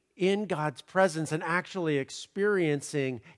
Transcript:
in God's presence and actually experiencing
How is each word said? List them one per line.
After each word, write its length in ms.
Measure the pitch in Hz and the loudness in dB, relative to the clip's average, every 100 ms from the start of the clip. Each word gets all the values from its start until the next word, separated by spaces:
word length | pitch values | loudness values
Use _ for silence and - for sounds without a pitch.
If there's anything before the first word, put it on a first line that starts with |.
| _ - | _ -2
in 300 | 185 196 208 | 0 2 0
God's 340 | 170 151 131 | -2 -2 -4
presence 500 | - 185 190 156 156 | -4 2 4 2 -2
and 120 | 156 | -2
actually 560 | 160 175 175 196 165 147 | 0 -2 -2 -4 0 0
experiencing 1200 | 135 - - - 202 202 165 147 - 147 135 123 - | -2 -8 -10 -2 2 2 2 0 -2 -2 -2 -4 -12